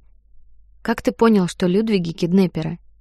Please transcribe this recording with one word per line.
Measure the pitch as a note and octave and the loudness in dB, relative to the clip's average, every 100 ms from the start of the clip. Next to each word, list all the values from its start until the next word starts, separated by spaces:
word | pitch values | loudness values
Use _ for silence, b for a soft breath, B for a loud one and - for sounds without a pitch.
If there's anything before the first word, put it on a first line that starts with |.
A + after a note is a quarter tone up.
| - _ _ - - - - - | -18 _ _ -20 -20 -20 -20 -10
как | - A#3 | -6 -4
ты | - | -2
понял, | - A3+ G#3 F3 | 2 4 4 0
что | - F3+ | -2 -2
Людвиги | F#3+ A3+ G3+ E3 | 0 0 -2 -2
киднеперы? | D#3 E3+ F#3+ F3+ D#3+ D#3+ E3+ - _ | -4 0 2 2 -2 -8 -10 -16 _